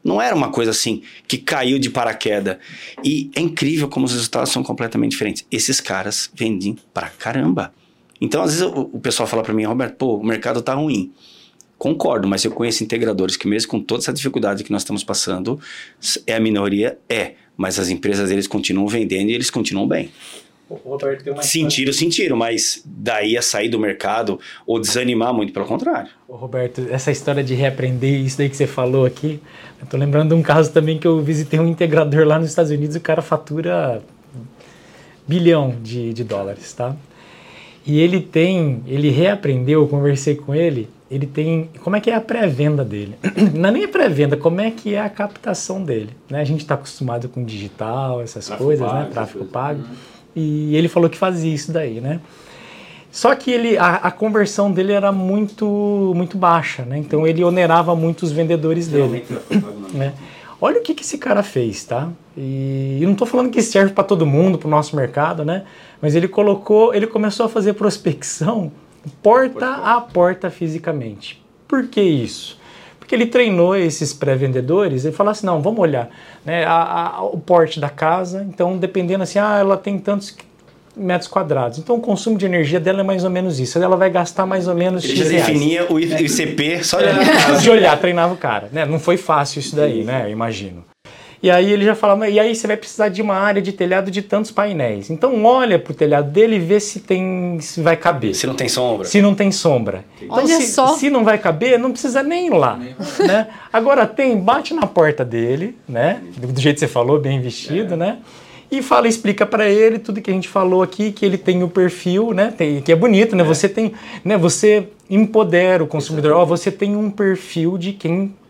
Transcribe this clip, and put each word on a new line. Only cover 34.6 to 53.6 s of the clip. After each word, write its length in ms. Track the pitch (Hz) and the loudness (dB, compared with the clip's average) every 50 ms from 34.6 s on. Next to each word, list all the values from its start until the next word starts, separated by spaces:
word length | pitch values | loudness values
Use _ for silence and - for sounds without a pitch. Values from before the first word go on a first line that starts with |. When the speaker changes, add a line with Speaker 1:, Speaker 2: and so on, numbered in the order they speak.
| - - - - - - - - - - - _ _ | -20 -20 -20 -20 -20 -20 -20 -20 -20 -20 -20 _ _
Speaker 2:
bilhão 480 | 139 156 180 170 170 170 156 139 131 120 117 | -2 -2 2 4 4 4 4 2 0 -4 -6
de, 320 | 113 110 120 123 117 117 113 | -8 -8 -8 -6 -6 -6 -6
de 100 | 117 120 | -6 -6
dólares, 480 | 104 104 98 98 95 101 101 - - | -6 -4 -6 -4 -6 -8 -10 -14 -20
tá? 240 | - - 120 127 143 151 - _ - - - - - - - - - - - - - - _ | -8 -8 -6 -6 -6 -10 -14 _ -20 -20 -20 -20 -20 -20 -20 -20 -20 -20 -20 -20 -20 -14 _
E 160 | 143 147 151 | 0 4 4
ele 200 | 165 175 185 185 | 4 4 4 0
tem, 640 | - - - 160 165 185 190 180 160 143 127 110 117 | -2 0 2 2 2 4 2 2 0 0 -2 -4 -6
ele 240 | 131 131 139 147 151 | -6 -2 0 2 2
reaprendeu, 720 | 131 139 175 196 208 196 - 143 131 127 123 135 151 156 | 4 4 4 2 2 0 0 -2 0 0 2 2 4 4
eu 60 | 147 | 4
conversei 480 | 143 143 143 143 143 139 135 - 151 143 | 2 2 0 2 2 0 2 0 -2 -2
com 180 | - - 135 139 | -2 -4 -4 0
ele, 340 | 156 170 170 143 123 107 - - - _ _ | 0 2 0 0 -2 -6 -8 -14 -20 _ _
ele 160 | 135 135 143 | -6 -6 -6
tem, 460 | 139 139 151 151 160 165 160 160 160 - - - | -4 -4 -4 -2 0 -2 -2 -4 -6 -14 -8 -4
como 120 | 175 196 | -2 -2
é 40 | 208 | 0
que 120 | 208 240 | 0 0
é 20 | 233 | -2
a 80 | 220 | -2
pré-venda 640 | 220 - 226 233 220 175 135 123 147 151 151 139 135 | -2 -4 -2 0 0 0 0 2 0 0 2 0 -2
dele? 300 | 107 101 104 101 101 - - - 196 196 | -4 -6 -8 -8 -10 -12 -6 -6 -4 2
<clears throat> 220 | - 220 190 143 | 4 4 4 4
Não 140 | 156 175 196 | 2 2 2
é 20 | |
nem 140 | 226 320 415 | 2 2 -2
a 20 | |
pré-venda, 500 | 403 - 392 311 214 156 135 147 139 147 | -2 0 2 2 2 4 2 2 2 2
como 240 | 139 139 165 170 185 | 2 2 0 0 2
é 80 | 214 226 | -2 -4
que 240 | 226 - - 214 202 | -4 -6 -6 -4 -4
é 80 | 202 | -4
a 80 | 214 202 | -4 -6
captação 760 | 208 - 202 208 202 - - 226 185 - - - 190 196 190 | -6 -6 -8 -8 -8 -10 -8 -6 -6 -6 -6 -8 -8 -8 -4
dele, 280 | 151 123 110 107 110 - - - - | -4 -4 -4 -4 -8 -14 -20 -14 -8
né? 120 | 139 147 | -4 -4
A 20 | 151 | -2
gente 200 | 135 156 156 147 | -2 -2 -4 -2
tá 120 | - 147 | -4 -4
acostumado 520 | 135 - - - - 135 123 117 120 120 | -4 -4 -14 -10 -8 -6 -6 -4 -6 -8
com 160 | 127 - 135 123 | -8 -8 -8 -8
digital, 800 | 113 110 101 101 101 - - 107 110 117 131 135 131 127 123 | -8 -8 -10 -12 -12 -10 -10 -8 -6 -4 -4 -4 -4 -4 -6
essas 240 | 120 113 - 110 - | -8 -10 -12 -14 -12
Speaker 1:
Tráfego 220 | - 104 104 127 | -12 -8 -2 0
Speaker 2:
coisas, 180 | 143 151 139 123 | 0 0 0 0
né? 80 | 104 123 | -2 -2
Speaker 1:
pago, 180 | 139 147 - | -4 -4 -4
Speaker 2:
Tráfego 280 | - 120 110 107 - 101 | -6 -8 -8 -8 -8 -12
Speaker 1:
essas 120 | 98 95 | -12 -8
coisas. 0 | |
Speaker 2:
pago. 280 | - 123 131 143 151 143 | -6 -6 -4 -4 -6 -8
Speaker 1:
Uhum. 400 | 139 117 - - - - - - - _ _ | -10 -14 -16 -20 -20 -20 -20 -20 -20 _ _
Speaker 2:
E 400 | 165 156 151 151 151 151 151 151 | -4 -4 -2 -2 -2 -2 0 2
ele 120 | 156 165 | 2 2
falou 220 | 165 - 180 170 165 | 2 2 2 2 2
que 80 | 165 | 2
fazia 340 | - 196 185 185 170 160 165 | 0 -2 -2 -2 -2 -2 -2
isso 200 | 156 143 - - | -2 -4 -6 -4
daí, 280 | 156 160 156 123 113 113 | -4 -4 -4 -4 -6 -6
né? 220 | 120 139 156 170 - - - - - - - - - - - - - - - - - - | -6 -6 -6 -6 -10 -16 -20 -20 -20 -20 -20 -20 -20 -20 -20 -20 -20 -20 -20 -20 -20 -18
Só 220 | - - - 240 277 | -10 0 2 2 2
que 160 | 269 - 254 | 2 0 -2
ele, 280 | 247 233 | 0 0